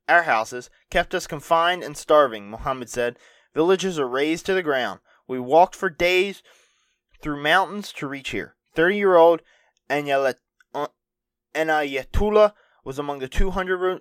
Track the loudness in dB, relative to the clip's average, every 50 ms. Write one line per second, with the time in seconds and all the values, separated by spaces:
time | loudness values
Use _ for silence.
0 | _ 2 2 2 2 2 0 0 -2 -4 -8 -14 -14 -14 _ _ _ -6 -4 -4
1 | -2 -2 -4 -8 -6 -6 -12 -8 -2 0 2 2 2 2 0 -2 -6 -10 -12 -6
2 | 0 4 6 6 6 4 0 -6 -12 -14 -14 -10 -8 -8 -6 -8 -8 -10 -6 -4
3 | -4 -4 -6 _ _ _ _ _ _ _ -2 0 2 2 2 2 0 -4 -4 -4
4 | -4 -2 -2 -2 0 0 -2 -2 -2 -2 -2 -2 0 0 -2 -2 -2 -4 -6 -10
5 | _ _ _ _ _ -8 -8 -6 -2 4 6 6 6 4 2 -4 -6 -6 -2 0
6 | 0 2 2 2 2 0 -4 -12 _ _ _ _ _ _ _ _ _ _ _ _
7 | _ _ _ _ -10 -10 -8 -4 -2 2 2 2 2 0 -4 -10 -12 -12 -12 -10
8 | -10 -10 -10 -10 -10 -8 -8 -8 -8 -8 _ _ _ _ -2 0 0 0 0 0
9 | 2 4 6 6 8 6 6 2 _ _ _ _ _ _ _ _ _ -6 -4 -4
10 | -2 -2 0 0 0 0 -4 _ _ _ _ _ _ _ -10 -10 -10 -10 _ _
11 | _ _ _ _ _ _ _ _ _ _ -4 -4 -2 0 0 0 -2 -2 -4 -6
12 | -6 -4 -2 0 0 2 4 4 4 4 2 _ _ _ _ _ -14 -12 -10 -8
13 | -8 -8 -8 -8 -10 -6 0 0 0 2 0 -4 -4 -4 -4 -2 -2 -4 -4 -4